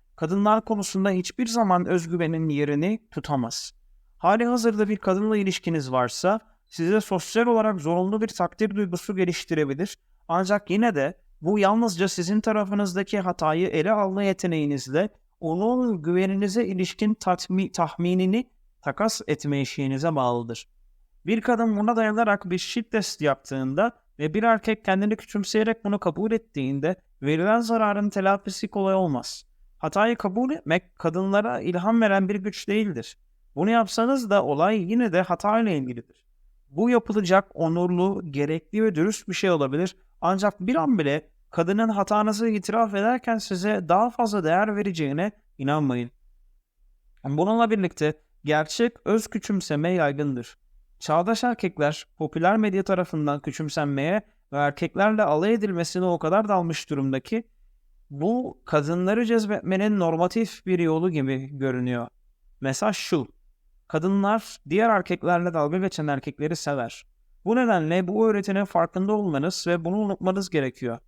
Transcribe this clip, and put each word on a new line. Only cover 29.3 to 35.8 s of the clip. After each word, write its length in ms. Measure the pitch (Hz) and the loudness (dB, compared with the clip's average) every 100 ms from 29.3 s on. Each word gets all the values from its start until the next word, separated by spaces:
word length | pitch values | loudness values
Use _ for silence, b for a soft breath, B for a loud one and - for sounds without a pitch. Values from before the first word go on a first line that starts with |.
| - - _ - _ | -14 -18 _ -20 _
Hatayı 380 | 156 196 226 226 | -2 2 2 0
kabul 340 | 202 196 262 | -2 -2 -2
etmek 460 | 302 - 175 - - | -2 0 -2 -2 -6
kadınlara 640 | 165 170 196 202 220 - | -2 -2 2 2 0 -2
ilham 400 | 160 175 190 233 | -2 -2 2 4
veren 280 | 220 196 190 | 4 4 2
bir 60 | |
güç 340 | 208 202 - - | -2 -6 -8 -2
değildir. 500 | 208 208 131 - - _ _ _ | -2 -2 -4 -10 -16 _ _ _
Bunu 160 | 143 190 | -2 2
yapsanız 600 | 233 208 - 233 269 226 | 2 2 0 2 0 2
da 140 | 202 | 2
olay 460 | 131 143 180 220 175 | 2 2 2 2 0
yine 220 | 233 233 | 0 2
de 100 | 175 | 2
hatayla 500 | 185 170 208 220 220 | 0 0 0 2 2
ilgilidir. 540 | 156 | 0